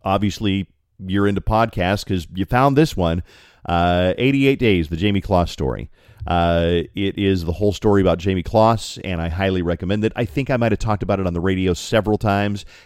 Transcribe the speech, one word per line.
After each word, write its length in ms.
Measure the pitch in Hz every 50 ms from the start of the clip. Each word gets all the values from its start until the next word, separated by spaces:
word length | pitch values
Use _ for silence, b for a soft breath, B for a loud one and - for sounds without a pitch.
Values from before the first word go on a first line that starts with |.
| -
obviously, 640 | 95 98 98 104 98 - - 110 101 95 98 92 - _ _ _ _ _ - 95
you're 220 | 92 95 101 101
into 160 | 101 101 95
podcasts 640 | - 107 110 110 120 117 - 101 87 92 104 101 -
'cause 220 | - 95 87 78 -
you 140 | 85 95 95
found 320 | - 123 127 135 143 135
this 180 | 147 160 - -
one, 280 | 92 87 82 85 87 b b b b b b b b b
uh, 460 | - 85 85 87 87 87 90 90 92 - -
eighty-eight 400 | 123 139 139 139 135 135 139 135
Days, 300 | 127 110 95 87 78 -
the 80 | 85
Jamie 240 | 80 101 104 101 95
Closs 280 | - - 95 87 85 -
story. 400 | - - 71 64 58 50 58 - B B B B B B B
Uh, 560 | - 87 85 85 85 85 85 82 85 87 85 - - -
it 240 | 101 98 98 -
is 280 | - 101 95 95 87 82
the 80 | 85 80
whole 180 | 101 107 104
story 300 | 92 - - 107 101 98
about 160 | 92 87 82
Jamie 260 | 85 85 98 95 90 -
Closs, 540 | - - 110 110 113 117 110 - - - - -
and 160 | 95 90 82
I 80 | 82 85
highly 320 | 82 98 98 95 95 92
recommend 420 | 85 85 85 - 92 90 104 107 110
it. 80 | 113 -
I 120 | 113 120
think 240 | - - 143 127 -
I 80 | 131
might 160 | 117 117 110 104
have 60 | -
talked 220 | - 110 104 -
about 200 | - 92 101 98
it 60 | 92
on 60 | 87 85
the 60 | 85
radio 340 | 87 95 95 95 92 90 85
several 440 | - - - 117 110 92 107 104
times, 480 | - 110 104 98 101 101 104 101 92 B B B B B